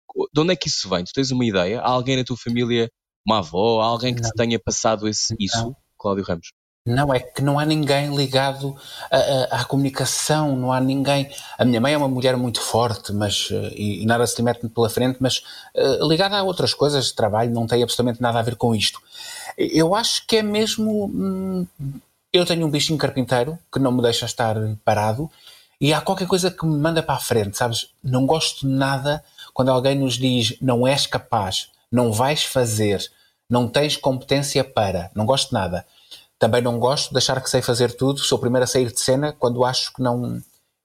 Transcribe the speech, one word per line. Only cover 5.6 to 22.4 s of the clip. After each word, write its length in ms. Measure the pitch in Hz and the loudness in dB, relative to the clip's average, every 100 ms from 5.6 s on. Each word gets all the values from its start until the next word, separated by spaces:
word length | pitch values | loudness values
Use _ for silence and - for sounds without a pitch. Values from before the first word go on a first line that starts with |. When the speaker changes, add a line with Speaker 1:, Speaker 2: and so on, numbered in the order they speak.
| 117 135 _ - | -4 -8 _ -8
Speaker 1:
Cláudio 260 | 104 98 | -4 -2
Ramos? 260 | 95 85 - - _ _ 117 | -2 -6 -8 -20 _ _ -2
Speaker 2:
Não, 240 | 123 147 | 0 2
é 60 | 127 | 0
que 220 | - - | -2 -2
não 180 | 139 143 | 0 2
há 60 | 151 | 2
ninguém 500 | 156 139 139 143 143 | 0 2 0 0 -2
ligado 580 | 135 131 135 135 139 135 - - - | 0 0 0 -2 -6 -8 -14 -16 0
a, 60 | 135 | 2
a, 440 | 131 135 123 123 | 4 2 0 -2
à 40 | 123 | 0
comunicação, 880 | 139 139 - 127 - - 151 151 131 | 0 0 0 -2 -2 0 0 2 0
não 160 | 127 | 0
há 80 | 127 | 0
ninguém. 500 | 131 135 135 143 139 - - - | 2 0 2 0 -2 -8 -8 0
A 80 | 123 | 2
minha 160 | 113 | 4
mãe 100 | 135 | 4
é 40 | 151 | 2
uma 100 | 135 | 2
mulher 300 | 127 127 123 | 2 2 2
muito 240 | 127 - | 0 -2
forte, 500 | - 113 120 104 - | 0 2 2 -2 -4
mas, 380 | 101 104 - - | -2 -2 -2 -2
eh, 220 | 98 101 - | -4 -4 -4
e, 280 | 104 92 | -4 -2
e 20 | 110 | 2
nada 200 | 117 117 | 2 2
se 120 | - | 0
lhe 60 | |
mete 220 | 120 120 113 | -2 -2 -4
pela 200 | - 110 | 0 0
frente, 280 | - 127 127 | 2 0 0
mas, 240 | 131 - - - - - | -2 -2 -6 -20 -6 0
eh, 240 | 135 165 156 | 2 2 2
ligada 300 | 160 196 202 | 2 2 0
a 60 | |
outras 300 | 190 175 123 | -2 0 -2
coisas 340 | - 147 143 117 | 2 2 2 -2
de 60 | |
trabalho, 380 | - 107 104 120 | 0 0 2 0
não 160 | 117 113 | 0 0
tem 160 | 120 | 2
absolutamente 380 | 117 - 123 117 | 2 0 0 0
nada 180 | 123 117 | 0 0
a 20 | |
ver 140 | 113 113 | -2 0
com 180 | 120 | 0
isto. 280 | 110 95 - - - - - - - | 0 -2 -4 -14 -18 -16 -14 -10 -4
Eu 360 | - 156 165 | 0 2 4
acho 320 | 208 233 - - | 2 0 -4 0
que 120 | 220 | 0
é 40 | |
mesmo, 640 | 214 208 220 220 220 214 202 | 2 0 0 0 0 0 -2
hum, 540 | - 190 190 190 185 180 - 139 139 - _ _ | -2 -2 -2 -2 -4 -4 -6 -10 -10 -14 _ _
eu 140 | 180 | 0